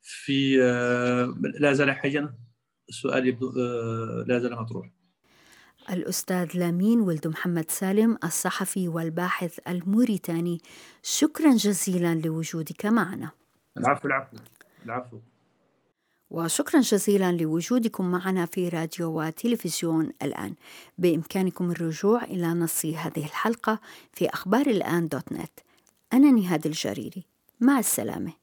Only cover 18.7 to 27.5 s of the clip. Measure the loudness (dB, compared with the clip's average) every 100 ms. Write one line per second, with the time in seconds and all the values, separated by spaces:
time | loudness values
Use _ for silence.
18.7 | -2 -4 -4 -4 -2 -4 -2 -2 0 -2
19.7 | -4 0 0 0 -4 -6 -4 -8 -10 -18
20.7 | -20 -20 0 2 2 0 0 -2 0 -4
21.7 | -2 -4 0 2 2 0 -2 0 0 0
22.7 | -2 -4 -4 -6 -6 -8 -4 -4 -2 -2
23.7 | -4 -6 -20 -20 -4 -4 -4 0 2 2
24.7 | 0 0 -2 -2 -6 -6 -10 -10 -14 _
25.7 | _ _ _ _ 6 8 8 4 0 0
26.7 | -4 -4 -6 -8 -12 -18 _ _